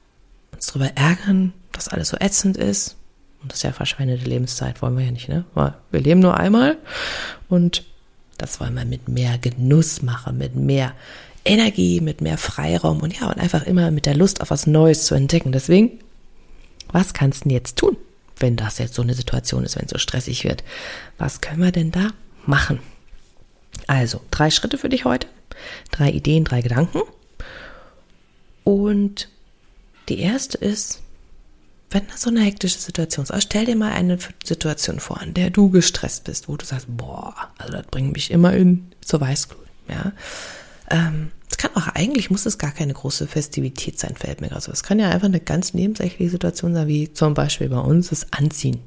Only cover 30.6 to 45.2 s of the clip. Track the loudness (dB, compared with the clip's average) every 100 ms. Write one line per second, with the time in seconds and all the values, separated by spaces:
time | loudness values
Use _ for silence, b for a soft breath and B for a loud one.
30.6 | -4 -4 -6 -10 -14 -20 -20 -20 -20 -20
31.6 | -20 -20 _ -4 -4 -6 0 2 2 0
32.6 | -4 -4 -6 -4 -4 -4 -4 -4 0 0
33.6 | 2 2 0 0 2 0 -4 -12 -6 -4
34.6 | -2 -2 -4 -4 -8 -8 -4 0 2 6
35.6 | 8 8 4 0 -4 -6 -6 -10 -8 -10
36.6 | -8 -10 -8 -10 -10 -12 -12 -12 -14 -14
37.6 | -10 -10 -6 -4 -2 -4 2 6 6 8
38.6 | 6 6 0 -16 -2 0 0 -2 -4 -12
39.6 | -20 -18 -12 -6 -6 B B B B B
40.6 | B B -2 0 0 -2 -6 -10 -8 -4
41.6 | -2 -2 -2 -2 0 0 0 -2 -2 -4
42.6 | -6 -4 -6 -4 -6 -6 -2 -2 -2 -4
43.6 | -4 -6 -8 -6 -8 -8 -8 -8 -8 -8
44.6 | -8 -8 0 2 2 2